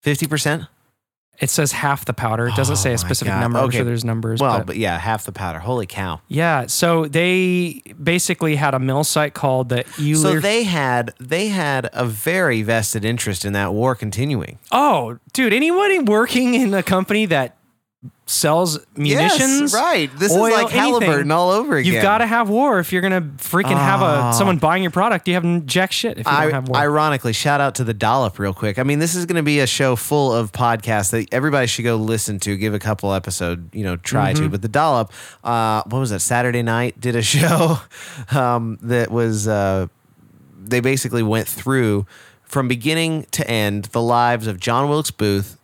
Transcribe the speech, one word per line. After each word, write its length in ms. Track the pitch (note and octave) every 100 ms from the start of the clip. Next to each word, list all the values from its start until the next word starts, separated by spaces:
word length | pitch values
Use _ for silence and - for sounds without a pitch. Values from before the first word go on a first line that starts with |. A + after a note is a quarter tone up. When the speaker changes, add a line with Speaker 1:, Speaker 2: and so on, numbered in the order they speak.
Speaker 1:
Fifty 240 | - C#3+ D#3
percent? 380 | D3+ D3+ D#3 D3+ _ _ _ _ _ _ _
Speaker 2:
It 100 | C#3+
says 240 | - C#3+
half 320 | - C#3+ C#3
the 80 | -
powder. 360 | - A#2 A2+ A#2+
It 60 |
doesn't 200 | G#2+ C3+
Speaker 1:
Oh 20 | C#3+
Speaker 2:
say 140 | C3+
a 20 |
Speaker 1:
my 40 | A#2
Speaker 2:
specific 360 | F2 - A2+
Speaker 1:
God. 80 | -
Speaker 2:
number. 180 | A#2+ A#2+
I'm 40 | C3
Speaker 1:
Okay. 100 | A#2+
Speaker 2:
sure 80 | A#2+
there's 180 | A#2
numbers, 360 | A#2 A2+ A2 A2+
Speaker 1:
Well, 160 | C3+ G#2+
Speaker 2:
but 80 | F2+
Speaker 1:
but 100 | G2+
yeah, 220 | G#2 E2
half 260 | F2 A2
the 80 | -
powder. 260 | F#2 F#2+ E2
Holy 280 | F#2+ B2+ -
cow. 340 | - F#2+ D#2 _
Speaker 2:
Yeah, 380 | C#3 E3+ D3 B2
so 400 | - E3+ E3 D#3
they 760 | D#3 F3 F#3 F#3 F3+ F3 - - -
basically 540 | D#3 F3 - F3 D#3+ D3
had 180 | D3
a 40 | C3
mill 260 | C3 C3+
site 280 | D3+ D#3 D3
called 380 | - C#3+ C3 B2
the 160 | B2 B2 -
Euler- 180 | D3 D#3
Speaker 1:
So 220 | D#3+ D#3+
they 260 | G3 A3+
had, 500 | A3 E3+ C3 B2 A#2 -
they 300 | B2+ D#3+ G#3+
had 400 | G3 D3+ C3+ B2
a 100 | -
very 560 | B2 G#2+ - F#3 E3+ A2+
vested 460 | G#2+ A#2 A2 A2+ G#2
interest 400 | A#2 - F#2+ G2+
in 80 |
that 180 | G2+ G2+
war 220 | G#2 B2+
continuing. 640 | B2 G#2+ F#2+ C#3 B2+ D2 - -
Speaker 2:
Oh, 460 | B3 D4 F3 A#2 A#2+ _
dude, 220 | - B3
anybody 440 | A3 D#4 F4+ G4+ F#4+
working 520 | B3 G#3+ A#3+ B3 B3+
in 220 | A#3+ A#3+
a 80 | G3
company 420 | - F#3+ F#3 G#3+
that 320 | G#3+ D#3 B2+ _ _ _ _ _ B2+ _ -
sells 520 | - D#3 D#3+ F3+ D3+ - -
Speaker 1:
Yes, 420 | D3 C#3+ E4 D#4+
Speaker 2:
munitions, 360 | C4+ C#4 D4
Speaker 1:
right. 340 | G#3+ D#4+ C#4 C#3+ C3+
This 120 | G3+
is 80 | E3+
Speaker 2:
oil, 140 | A3+
Speaker 1:
like 180 | A3 A3
Halliburton 420 | - A3+ A#3+ G3
Speaker 2:
anything, 180 | C#3+ C#3+
Speaker 1:
all 180 | D#3+ F3+
over 260 | G3 C#4+ D#3
Speaker 2:
you've 180 | D#3+ A2+
Speaker 1:
again. 60 |
Speaker 2:
gotta 240 | G3 G#3+ A3+
have 220 | A#3 G#3+
war 300 | G#3+ C#4+ G3+
if 140 | E3+
you're 100 | F#3
gonna 180 | F#3+ F#3
freaking 560 | D#3 C#3 - E3+ G3+ C#3
have 240 | C#3 G3
a, 40 |
Speaker 1:
Ah. 260 | F3+ D3 B2
Speaker 2:
someone 260 | A#2 G3 E3+
buying 260 | D#3 F3+
your 100 | F#3
product. 340 | F3+ G#3+ G3 -
You 60 |
have 100 | F3+
n-, 220 | E3+ F3 C#3+
jack 240 | F3 F#3+
shit 240 | - A#3 -
if 80 | B2
you 60 |
Speaker 1:
I-, 120 | C#3+
Speaker 2:
don't 100 | D#3
have 140 | C#3+ C3
war. 100 | B2+
Speaker 1:
ironically, 540 | D3 D3+ D3+ C#3 B2
shout 260 | G#2+ D3+ C#3+
out 140 | C#3
to 100 | -
the 80 | A#2+
dollop 460 | G#2+ A2 C3 A2+ -
real 160 | G2
quick. 240 | F#2 G#2+ G2+
I 60 |
mean, 160 | C3 D3
this 140 | E3
is 120 | F3+ F3
gonna 160 | F3
be 160 | D3 D3
a 60 | B2+
show 300 | - C3+ A#2+
full 360 | - D3+ C3+
of 200 | A#2 G#2+
podcasts 580 | - B2 A#2 A2 G#2+ G#2
that 180 | A#2 G#2
everybody 340 | B2+ D3 C#3+ B2
should 160 | -
go 140 | A#2 A2+
listen 420 | A2 A2 - G2
to, 160 | G2+ G2
give 160 | G#2+
a 60 | G#2
couple 340 | A2 G#2 G2
episode, 560 | F#2+ F2+ F2+ F2 F2 E2+
you 80 | -
know, 120 | F#2+ F2+
try 360 | - A#2+ -
to. 100 | D3
Speaker 2:
Mm-hmm. 80 | D3+
Speaker 1:
But 120 | G2+
the 60 | A2
dollop, 440 | C3+ D#3 B2+ G#2+ - - -
uh, 380 | - A#2 A2+ G#2+ G2+
what 120 | B2+
was 120 | C3
that? 100 | G2
Saturday 420 | - A#2+ B2 A#2+
night 360 | A#2 A2+ B2 -
did 160 | B2+ A#2+
a 60 |
<laughs> 140 | A2 D3
show, 440 | E3 E3+ E3 E3 - - - - A2
um, 480 | C#3 B2 A#2+ A#2 A2
that 300 | A#2 B2 A#2
was, 360 | A#2 A2+ G#2+ G#2+
uh, 400 | G#2+ G2 F#2+ F2+ _ _ _ _ - - -
they 220 | G2 B2
basically 440 | B2 C3+ G2 A#2+
went 240 | A2 A2 -
through 580 | - - C3+ A2+ G2+ G2+ - - _
from 220 | _ C#3 B2+
beginning 580 | B2 B2+ D#3+ E3 D#3+ -
to 140 | - D3+
end 360 | A#2 G#2 G2+ G2
the 140 | A#2
lives 460 | A#2 A#2+ A#2+ A#2+ A2
of 120 | F#2
John 280 | A#2+ A#2+ C#3+
Wilkes 220 | D3 D3+
Booth 460 | - G#2+ G2 G2 -